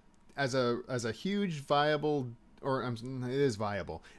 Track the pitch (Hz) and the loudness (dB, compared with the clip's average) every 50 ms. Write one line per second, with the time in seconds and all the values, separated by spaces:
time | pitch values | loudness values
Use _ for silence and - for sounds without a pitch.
0 | - - - - - - - 139 139 123 127 131 123 120 120 104 - - 127 120 | -8 -18 -20 -20 -20 -10 -4 -2 -2 2 2 2 4 2 2 0 -2 -4 -4 -2
1 | 110 113 110 - - 190 202 202 202 185 160 143 135 - 147 143 147 151 151 147 | -2 -2 -4 -2 -2 -2 0 0 0 0 -2 -4 0 2 4 4 4 4 2 2
2 | 151 151 147 143 127 120 117 - - - - - - 135 131 120 107 127 120 113 | 2 0 0 0 -2 -4 -8 -12 -18 -20 -18 -6 -2 -2 -2 0 -2 -4 -4 -6
3 | 117 131 135 127 127 123 127 139 143 135 110 98 110 104 101 98 82 - 80 76 | -6 -8 -8 -6 -4 -2 2 4 4 4 2 0 -2 -2 -2 -2 -4 -6 -8 -8
4 | - - - | -10 -16 -14